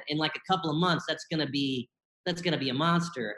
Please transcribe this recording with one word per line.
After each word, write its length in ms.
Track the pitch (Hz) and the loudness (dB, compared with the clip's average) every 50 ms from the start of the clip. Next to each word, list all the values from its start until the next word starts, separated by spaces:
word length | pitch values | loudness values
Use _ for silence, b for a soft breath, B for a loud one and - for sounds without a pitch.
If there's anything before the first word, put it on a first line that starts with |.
| - 151 | -4 -4
in, 100 | 151 156 | -2 0
like, 180 | 156 151 - | 0 -2 -2
a 160 | - - - | -4 0 0
couple 180 | 185 170 160 156 | 0 0 2 0
of 60 | 147 | 2
months, 280 | 160 180 180 160 175 - 165 | 2 4 4 2 2 0 -2
that's 180 | 156 - - - | -6 -6 -4 -4
gonna 180 | 170 156 143 135 | -2 -2 0 0
be, 400 | 139 143 139 135 135 123 120 - _ _ _ _ _ _ _ | 0 0 0 0 -2 -4 -6 -8 _ _ _ _ _ _ _
that's 160 | 180 170 175 | -4 -4 -2
gonna 160 | 175 175 151 135 | 0 0 0 0
be 120 | 135 131 | 0 0
a 40 | 120 | 0
monster." 640 | 143 165 170 170 170 170 - - 127 113 104 - | 2 2 4 4 4 2 0 -4 -4 -6 -6 -6